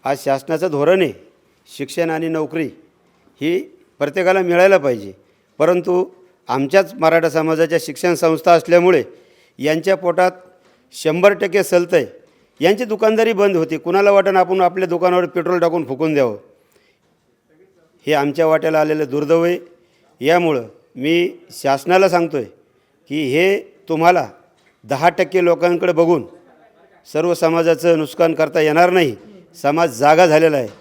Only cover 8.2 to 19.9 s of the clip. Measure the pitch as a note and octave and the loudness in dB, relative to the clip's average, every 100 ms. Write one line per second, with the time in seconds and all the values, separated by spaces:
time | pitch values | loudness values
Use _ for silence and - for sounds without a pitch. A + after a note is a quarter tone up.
8.2 | E3 D#3 F3+ E3+ E3 F3 F3 E3 A2+ - | 0 0 2 2 4 2 4 2 -2 -14
9.2 | _ _ _ - C#3 D#3+ F3 F#3+ F3+ E3+ | _ _ _ -8 -4 -2 -2 -2 -2 0
10.2 | F#3 F3+ - _ _ _ _ - D#3 D#3 | 0 -2 -20 _ _ _ _ -6 -4 2
11.2 | G3+ G3+ G3 F#3+ F#3 F3 F3 E3+ A2+ - | 2 2 -2 -2 0 0 2 0 -2 -12
12.2 | _ _ _ _ - G#3 A#3+ G#3 A3 A3 | _ _ _ _ 0 0 -4 -2 0 2
13.2 | A3+ G3 G3+ F3+ D#3+ D#3+ E3+ F#3 G3+ G3 | 0 2 0 0 -2 -6 -2 2 4 4
14.2 | G3 F#3+ F3 F#3+ F3+ F#3 F#3 E3+ F3+ F3+ | 2 0 0 0 0 0 -4 0 2 0
15.2 | F3 F3 E3+ F3+ E3+ E3+ B2+ C3+ D#3+ D3 | 0 -4 -2 0 0 -2 -6 -4 -2 0
16.2 | B2 G2+ _ _ _ _ _ _ _ _ | -2 -4 _ _ _ _ _ _ _ _
17.2 | _ _ _ _ _ _ _ _ - D3 | _ _ _ _ _ _ _ _ -2 -2
18.2 | C#3+ C#3+ D#3+ D#3 D#3 D#3 D3+ D#3 C#3+ C#3+ | -2 -2 0 0 0 0 0 -2 -4 -4
19.2 | D3+ E3 E3+ F3 - _ _ | 0 0 0 -4 -10 _ _